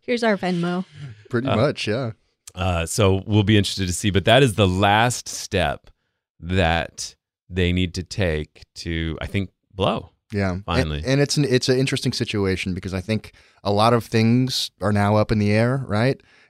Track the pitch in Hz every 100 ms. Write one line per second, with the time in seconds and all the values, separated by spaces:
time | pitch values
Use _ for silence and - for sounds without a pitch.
0 | - 240 226 196 180 180 175 180 185 -
1 | 143 110 - 120 123 104 139 - - 110
2 | 123 - _ _ - 90 92 87 82 -
3 | 98 95 95 107 101 107 98 - 92 87
4 | 107 95 101 120 139 90 98 92 101 107
5 | 120 - - - - 98 78 62 - _
6 | _ _ _ _ 85 92 85 82 - -
7 | - - _ _ _ 87 87 90 90 92
8 | 85 - 90 78 76 _ - - 90 82
9 | 82 78 - 101 92 _ _ 98 101 214
10 | - _ _ 101 95 90 101 85 80 73
11 | 87 139 143 - 143 127 131 131 135 135
12 | 131 - 117 107 95 92 98 90 95 92
13 | 90 110 - - _ _ 98 101 113 120
14 | - 117 113 123 131 - - - 98 104
15 | 101 107 107 107 104 107 117 135 131 104
16 | 127 135 _ _ _